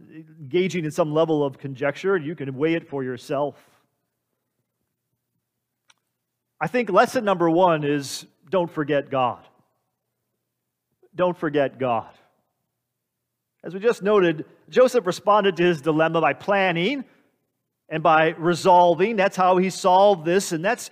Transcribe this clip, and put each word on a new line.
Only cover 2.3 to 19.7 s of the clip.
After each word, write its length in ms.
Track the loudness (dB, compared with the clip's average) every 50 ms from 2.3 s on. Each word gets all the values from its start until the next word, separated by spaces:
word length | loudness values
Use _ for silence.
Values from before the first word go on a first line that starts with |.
| -10
can 180 | -10 -10 -10 -4
weigh 200 | -2 -2 -2 -2
it 120 | -4 -6 -8
for 140 | -8 -8
yourself. 540 | -8 -8 -10 -12 -10 -6 -4 -4 -4 -4 -6 _ _ _ _ _ _ _ _ _ _ _ _ _ _ _ _ _ _ _ _ _ _ _ _ _ _ _ _ _ _ _ _ _ _ _ _ _ _ _ _ _ _ _ _ _ _ _ _ _ _ _ _ _ _ _ _ _ _ _ _ -8
I 60 | -6
think 240 | -4 -2 -2 -2 2
lesson 340 | 4 4 4 4 0 -2 -2
number 240 | -2 0 0 0 2
one 320 | 2 4 2 2 2 0
is 440 | 0 -2 -2 -4 -4 -8 -12 -14 -16 -20 _ _ _ -6
don't 200 | -4 -4 -4 -4
forget 400 | -6 -6 -4 -2 -4 -4 -4 -4
God. 320 | -4 -2 -2 -2 -4 -8 -14 _ _ _ _ _ _ _ _ _ _ _ _ _ _ _ _ _ _ _ _ _ _ _ _ _ _ _ _ _ _ _ _ _ _
Don't 200 | -2 -2 -2 -2
forget 420 | -4 -6 -2 0 0 -2 -2 -4 -6
God. 320 | -4 -2 -2 -4 -6 -8 -16 _ _ _ _ _ _ _ _ _ _ _ _ _ _ _ _ _ _ _ _ _ _ _ _ _ _ _ _ _ -18
As 80 | -14
we 80 | -10 -2
just 220 | 0 0 0 0
noted, 420 | 0 2 4 4 4 2 0 -2 -8 -14 _ _ _ 0
Joseph 380 | 2 4 4 4 4 0 0
responded 500 | -2 -4 -2 0 2 2 4 2 2 0
to 80 | 2 0
his 160 | 0 0 0
dilemma 400 | -2 0 0 2 0 0 0 0
by 140 | 0 0 0
planning 720 | -2 -2 -2 0 0 0 0 0 0 -2 -2 -4 -4 -8 -14 _ _ _ _ _ _ _ _ _ _ _ _ _ _ _ -10
and 140 | -6 0
by 280 | 2 2 4 4 2 0
resolving. 840 | -2 -2 -2 -2 -2 2 4 4 6 6 6 4 4 2 0 0 0
That's 200 | 0 0 0 0
how 200 | 0 2 2 2
he 140 | 2 0 -2